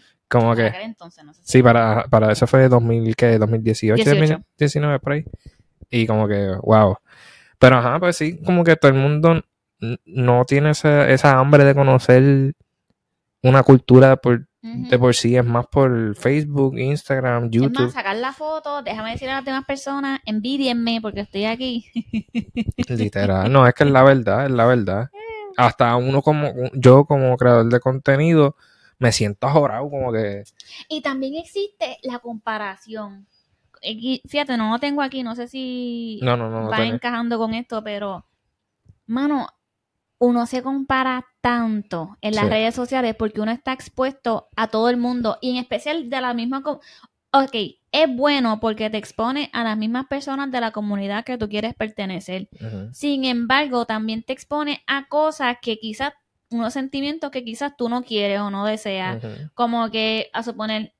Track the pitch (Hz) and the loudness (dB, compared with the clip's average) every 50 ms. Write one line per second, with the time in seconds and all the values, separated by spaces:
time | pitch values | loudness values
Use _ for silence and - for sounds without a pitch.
0 | _ _ _ _ _ - - 123 113 117 117 113 113 107 113 - 208 226 220 - | _ _ _ _ _ -2 0 2 2 2 2 2 0 0 -2 -4 -10 -14 -16 -16
1 | 175 170 - _ - - _ _ _ - - 131 123 120 117 117 113 110 107 117 | -20 -20 -20 _ -20 -20 _ _ _ 2 4 6 8 6 6 6 4 2 0 -2
2 | 117 127 - 113 107 107 107 - - - - 135 131 131 123 120 113 117 117 117 | 0 2 2 4 4 4 2 2 2 2 4 6 6 6 6 4 2 2 0 0
3 | 113 113 110 - - 120 113 110 107 104 113 113 110 113 110 - - 110 107 117 | 0 -2 0 2 2 2 4 2 2 0 0 0 0 -2 -2 0 0 2 2 2
4 | - - 143 143 156 151 156 165 - _ _ - 147 143 - 147 147 147 143 131 | 4 4 4 4 4 2 0 -2 -6 _ _ -2 -2 -2 0 0 -2 -2 -2 -2
5 | - 139 143 151 156 - - - _ - - _ _ _ _ _ - - - 120 | -2 -4 -4 -4 -6 -10 -14 -20 _ -20 -20 _ _ _ _ _ -12 -4 -2 -2
6 | 113 110 113 107 110 104 104 101 101 95 95 98 - - 110 107 107 98 92 - | 0 0 0 0 0 0 0 0 0 -2 -4 -4 0 4 6 6 6 4 2 0
7 | _ _ _ - - - - _ _ _ _ - - 127 127 123 117 123 127 165 | _ _ _ -20 -20 -20 -20 _ _ _ _ 6 6 8 8 6 4 2 0 0
8 | 180 180 170 - 156 156 175 165 - 190 180 175 170 170 160 156 - 143 131 135 | 0 0 -2 -2 -2 -6 -6 -6 -2 0 2 2 4 4 4 6 6 4 4 4
9 | 135 143 151 151 156 165 165 - - _ _ _ _ _ _ - - 113 123 - | 2 0 2 2 2 2 2 2 -2 _ _ _ _ _ _ -12 -10 -8 -8 -10
10 | _ - 87 127 123 123 120 123 127 - 139 139 143 151 151 - - 156 147 147 | _ -8 -4 0 2 4 4 4 2 2 2 2 2 2 0 2 2 2 4 4
11 | 143 123 131 131 - 147 135 131 131 143 147 143 143 139 139 139 139 135 131 127 | 4 4 4 6 6 6 6 6 4 6 6 8 8 8 6 4 4 4 4 4
12 | - - 127 127 135 139 139 135 135 135 147 _ _ _ _ _ _ _ _ _ | 6 6 6 8 8 6 4 4 2 0 -4 _ _ _ _ _ _ _ _ _
13 | _ _ _ _ _ _ _ _ - 127 131 135 127 - 135 127 - - 123 127 | _ _ _ _ _ _ _ _ 4 6 6 6 8 8 8 8 8 8 8 10
14 | 131 135 131 127 - 127 120 120 135 _ _ _ - 226 233 127 127 123 127 123 | 10 8 6 4 4 2 0 0 0 _ _ _ -16 -12 -10 -10 -4 0 2 4
15 | 123 127 120 - - 117 120 123 120 120 117 120 120 - - 143 135 131 123 117 | 4 4 2 2 2 2 2 2 2 2 0 -2 -2 0 0 2 2 2 2 0
16 | 113 107 104 - - 120 139 151 151 147 143 139 135 135 135 117 123 135 147 151 | -2 -4 -4 -2 0 0 0 0 -2 -2 -2 0 0 0 0 -2 -4 -2 -4 -4
17 | - - 139 131 127 127 120 120 120 117 113 113 131 139 233 - 123 123 131 254 | -4 -4 -4 -2 0 -2 -2 -2 -2 0 0 2 2 2 0 0 -2 -2 -2 -4
18 | 214 196 196 220 247 262 269 - 311 302 311 311 311 294 285 285 262 - 220 220 | -6 -4 -4 -4 -6 -8 -8 -8 -8 -8 -8 -8 -8 -8 -8 -8 -8 -8 -10 -10
19 | 214 220 233 233 277 254 269 269 254 269 262 269 269 - 277 269 269 277 277 277 | -10 -10 -10 -10 -8 -8 -8 -8 -6 -6 -8 -8 -6 -8 -10 -10 -8 -8 -8 -6
20 | 277 277 269 269 - - 214 214 202 247 269 277 269 254 240 233 233 233 233 226 | -6 -6 -6 -8 -8 -6 -6 -6 -4 -4 -4 -2 -2 -2 -2 -2 -4 -4 -4 -6
21 | 220 214 202 202 202 - - 196 208 220 226 240 262 262 240 233 214 _ - 233 | -6 -8 -8 -10 -10 -10 -8 -6 -6 -6 -6 -6 -8 -8 -8 -10 -10 _ -10 -12
22 | - - - 220 202 _ - 233 - - - 240 220 - - - - - 127 113 | -10 -8 -8 -10 -10 _ -8 -10 -10 -8 -8 -8 -8 -6 -6 -6 -6 -4 -4 -4
23 | 110 104 - 98 101 98 95 95 95 113 135 139 127 123 123 - 151 143 139 131 | -4 -4 -2 -2 0 0 0 0 2 2 4 6 6 6 6 4 2 4 6 6
24 | 131 139 139 135 117 104 95 117 139 139 131 120 113 120 127 123 104 95 95 101 | 8 6 6 4 2 0 0 0 0 0 2 2 4 4 4 2 2 0 -2 -4
25 | 117 - - - - 453 - 427 - - - - 127 117 - - 127 117 120 123 | -4 -6 -10 -14 -14 -14 -12 -12 -14 -8 0 2 2 2 2 2 0 2 2 0
26 | 123 131 135 143 139 156 151 151 147 139 - 123 127 131 - 135 123 127 127 139 | 0 0 -2 0 0 0 0 0 -2 -4 -4 -6 -6 -6 0 4 8 8 8 8
27 | 143 - 147 139 135 127 123 123 131 123 120 120 113 117 120 123 - 131 131 135 | 8 4 2 0 2 2 2 2 4 4 4 4 4 2 2 0 0 -2 -4 -2
28 | - - 139 135 151 165 170 156 147 139 - _ _ _ _ _ _ _ _ - | 0 0 2 2 2 4 4 4 4 2 0 _ _ _ _ _ _ _ _ -2
29 | 123 120 110 - 113 104 101 - - 135 143 156 143 135 107 117 139 147 143 139 | 0 0 0 0 -2 -4 -4 -4 -2 0 2 2 2 0 -2 -6 -8 -8 -8 -8
30 | 131 123 113 110 110 104 101 101 104 - _ - - - - - - - 320 302 | -6 -4 -4 -4 -4 -4 -6 -10 -14 -18 _ -20 -20 -20 -20 -20 -14 -12 -10 -8
31 | - 294 269 262 269 269 285 320 339 - - 403 392 415 _ - 349 247 254 - | -8 -8 -6 -6 -8 -8 -10 -10 -14 -12 -10 -8 -8 -8 _ -10 -10 -10 -10 -10
32 | - 254 240 240 - 240 233 214 - 226 220 214 214 196 190 190 _ 220 220 220 | -12 -12 -12 -12 -12 -14 -16 -12 -10 -8 -8 -8 -8 -10 -12 -14 _ -16 -16 -14
33 | 208 202 196 196 196 _ _ _ _ _ _ _ _ _ _ _ - 185 220 214 | -14 -16 -18 -20 -20 _ _ _ _ _ _ _ _ _ _ _ -12 -12 -12 -8
34 | 233 262 262 - - - - 285 294 269 254 233 220 214 226 240 277 285 285 285 | -6 -6 -6 -8 -8 -8 -6 -6 -4 -4 -4 -4 -4 -4 -4 -4 -4 -6 -4 -4
35 | 277 269 269 262 254 226 233 240 240 240 - 262 262 254 247 247 247 240 240 233 | -6 -6 -8 -10 -10 -10 -10 -12 -14 -14 -12 -12 -12 -10 -10 -10 -10 -10 -10 -10
36 | 233 226 220 202 127 123 123 120 117 - 113 - - 214 110 110 113 113 - - | -10 -12 -10 -6 -4 -2 -2 -2 -4 -6 -8 -6 -6 -4 -4 -4 -4 -4 -4 -6
37 | - 240 240 233 233 233 240 220 226 220 220 226 240 - 240 220 214 220 208 202 | -6 -6 -6 -6 -6 -4 -4 -4 -4 -6 -6 -8 -10 -10 -10 -10 -10 -10 -10 -10
38 | 208 202 190 - - _ _ _ _ _ _ _ _ _ _ _ _ _ _ _ | -8 -10 -10 -12 -16 _ _ _ _ _ _ _ _ _ _ _ _ _ _ _
39 | _ - 220 254 277 294 294 269 - - - _ _ _ _ _ _ _ _ _ | _ -6 -4 -2 -2 -2 -2 -2 -4 -8 -14 _ _ _ _ _ _ _ _ _
40 | _ _ _ - 240 247 240 240 233 233 - 254 247 269 269 277 269 - 269 262 | _ _ _ 0 0 2 2 0 -2 -4 -6 -6 -6 -6 -6 -6 -4 -2 -2 -2
41 | 262 262 254 254 - _ _ _ - 247 240 240 233 226 214 208 202 - - 170 | 0 -2 -4 -6 -10 _ _ _ -4 -2 -2 0 -2 -2 -4 -4 -6 -6 -8 -8
42 | 160 170 208 _ - 214 214 214 208 208 214 220 220 226 233 254 247 247 269 262 | -8 -10 -12 _ -6 -4 -2 0 0 0 0 0 0 -2 -2 -4 -6 -4 -4 -2
43 | 247 226 220 - 226 214 214 208 214 220 233 247 - - 262 262 - - - - | -2 -2 -4 -4 -6 -6 -4 -4 -6 -4 -6 -6 -6 -8 -10 -10 -10 -12 -6 -4
44 | 262 262 269 _ - 240 226 - - _ _ - 226 220 - 220 226 240 247 240 | -4 -4 -4 _ -6 -4 -4 -4 -6 _ _ -6 -4 -2 -2 0 0 0 0 0
45 | 240 247 247 247 233 220 196 - - 254 254 247 247 - - 220 - 294 302 330 | -2 -4 -4 -4 -4 -4 -4 -6 -6 -6 -6 -6 -6 -6 -8 -6 -6 -6 -6 -6
46 | 277 233 262 269 254 247 240 233 233 240 269 269 269 302 285 - _ _ - _ | -6 -8 -8 -6 -6 -4 -6 -4 -4 -6 -6 -6 -6 -8 -10 -10 _ _ -20 _
47 | _ _ _ _ _ _ - 277 269 269 - 226 202 - - _ _ _ - 285 | _ _ _ _ _ _ 0 0 0 0 -4 -6 -8 -8 -10 _ _ _ 0 0
48 | 320 294 254 240 269 294 285 277 254 226 220 220 226 226 214 220 220 214 220 214 | 0 0 0 0 0 0 0 0 0 -2 -2 -2 -4 -4 -4 -4 -6 -6 -6 -8
49 | 208 - - - 220 240 262 294 294 - - 233 233 226 214 220 214 220 233 247 | -10 -10 -8 -6 -4 -4 -4 -6 -8 -8 -8 -6 -6 -4 -4 -4 -4 -4 -4 -6
50 | 269 - 277 277 277 285 269 269 277 269 254 247 233 226 220 208 214 208 202 202 | -6 -6 -8 -10 -8 -8 -8 -8 -8 -6 -6 -6 -6 -6 -6 -8 -8 -6 -6 -6
51 | 196 196 202 214 233 - 254 240 220 208 208 208 214 220 202 - 220 214 214 - | -6 -6 -8 -8 -8 -8 -8 -8 -8 -8 -6 -6 -6 -8 -8 -8 -10 -10 -8 -10
52 | 202 190 185 180 - - 185 185 196 - _ - - 113 110 95 95 113 131 - | -10 -10 -10 -10 -10 -10 -12 -12 -12 -14 _ -16 -14 -12 -12 -12 -14 -14 -12 -8
53 | - 294 285 269 262 262 247 240 233 226 262 277 302 285 247 240 233 - 220 220 | -6 -4 -4 -2 -2 -4 -4 -2 -2 0 0 0 0 -2 -4 -4 -4 -4 -6 -6
54 | 220 220 220 226 226 - 262 285 - - 294 294 302 294 285 - _ - 269 277 | -6 -6 -8 -8 -8 -10 -12 -12 -10 -8 -8 -6 -6 -6 -8 -8 _ -6 -6 -6
55 | 269 - - 294 302 311 302 - 285 240 247 - - 240 220 220 226 226 214 - | -6 -4 -2 -2 -2 -2 -2 -4 -4 -4 -4 -6 -6 -8 -8 -8 -8 -12 -10 -8
56 | 269 294 285 _ _ _ _ _ _ _ 233 233 233 226 247 269 262 269 - 277 | -8 -8 -8 _ _ _ _ _ _ _ -8 -6 -6 -6 -6 -6 -8 -8 -8 -8
57 | 277 285 302 330 302 277 277 262 240 226 220 226 285 285 285 - 240 233 240 247 | -6 -6 -8 -8 -10 -10 -10 -10 -12 -12 -10 -10 -10 -10 -8 -6 -6 -4 -4 -6
58 | 247 247 226 208 202 202 196 202 208 202 196 196 202 214 214 220 - 208 196 190 | -6 -6 -6 -4 -4 -4 -4 -4 -6 -6 -6 -6 -6 -6 -6 -6 -8 -8 -8 -8
59 | 185 185 185 113 117 110 107 - 147 156 _ - 240 240 233 233 233 220 220 220 | -8 -8 -8 -10 -10 -12 -14 -14 -16 -12 _ -6 -4 -4 -2 -4 -4 -4 -4 -4
60 | 220 220 220 220 - - - - 233 240 214 190 214 214 220 214 220 214 _ | -4 -2 -4 -4 -6 -8 -10 -10 -10 -10 -10 -10 -8 -8 -6 -8 -8 -12 _